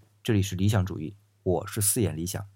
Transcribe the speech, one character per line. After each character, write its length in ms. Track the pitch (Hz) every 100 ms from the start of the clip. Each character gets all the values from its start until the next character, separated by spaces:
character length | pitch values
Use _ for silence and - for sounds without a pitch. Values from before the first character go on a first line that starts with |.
| _ _
这 100 | -
里 80 | 101
是 160 | 98 90
理 100 | 101
想 180 | 107
主 140 | 90 76
义， 160 | 76 - _ _
我 240 | 92 85 -
是 140 | 110
四 180 | 104 131
眼 160 | 87 78
理 80 |
想 220 | 87 - -